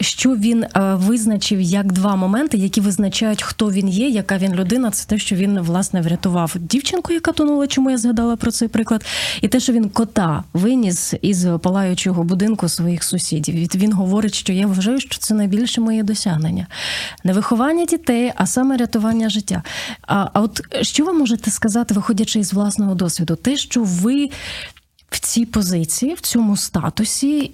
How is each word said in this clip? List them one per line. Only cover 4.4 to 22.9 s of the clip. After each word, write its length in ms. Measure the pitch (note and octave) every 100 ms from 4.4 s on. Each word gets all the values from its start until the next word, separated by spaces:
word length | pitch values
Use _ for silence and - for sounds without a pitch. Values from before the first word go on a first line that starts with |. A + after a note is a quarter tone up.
| F#3+
людина, 360 | F3+ F3+ B3 A#3+
це 160 | - -
те, 120 | G#3+
що 180 | - F3+
він, 240 | G3 G3+
власне, 400 | E3+ F3 G3 F#3
врятував 520 | E3 E3+ F#3+ F3 E3 F3+
дівчинку, 520 | E3+ C4 - F#4 -
яка 200 | E4+ E4
тонула, 340 | D#4+ D4+ D4 C#4
чому 240 | - C4
я 80 | B3+
згадала 380 | A#3 A3+ A#3 A#3
про 140 | A#3
цей 180 | - A3+
приклад, 360 | A3+ A3+ A3 - - - -
і 80 | G#3+
те, 120 | B3+
що 120 | B3+
він 160 | A#3 G#3
кота 560 | G#3+ A3 - E3+ D3 D3+
виніс 640 | E3+ G#3 C4 G#3 F3 - -
із 240 | F#3+ F#3 F3+ E3+
палаючого 640 | F#3 F#3+ F#3+ F3+ G3 F3
будинку 440 | E3+ F#3 G#3+ G#3+ F3
своїх 340 | - E3+ E3+
сусідів. 500 | - F3+ - D#3+ D3
І 140 | E3 E3+ F#3+
він 140 | G#3+
говорить, 420 | G3 F#3 G#3 A3
що 180 | - -
я 140 | F#3 G3+
вважаю, 340 | F#3+ G3 C4
що 180 | - -
це 160 | -
найбільше 460 | G#3+ G3+ G#3 A#3+ -
моє 220 | A3+ A3
досягнення. 640 | G#3 G#3+ G3+ D#3 D#3+ F#3 F3 - - - - -
Не 80 | F3+
виховання 520 | F#3+ F#3+ A3+ C4+ E4+
дітей, 480 | E4+ E4 - A#3+ B3 -
а 100 | G3
саме 300 | B3+ C4+ C4
рятування 520 | A#3 A3+ A3 A3+ A3
життя. 340 | G#3+ G3+ F3+ - - - A3+ -
А, 220 | G3 F#3
а 80 | G3+
от 160 | A3 - - -
що 220 | A3 -
ви 80 | D#4
можете 380 | E4 B3+ A3+ -
сказати, 440 | - A3+ A3 A#3
виходячи 440 | G3+ - G3+ A3 A3
із 140 | F#3+
власного 420 | G3 G3+ G3+ G3+